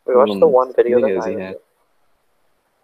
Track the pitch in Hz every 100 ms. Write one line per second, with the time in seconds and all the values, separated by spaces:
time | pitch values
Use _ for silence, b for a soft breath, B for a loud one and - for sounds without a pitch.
0 | - 127 131 98 160 127 131 123 117 120
1 | 113 92 110 107 95 - _ _ _ _
2 | _ _ _ _ _ _ _ _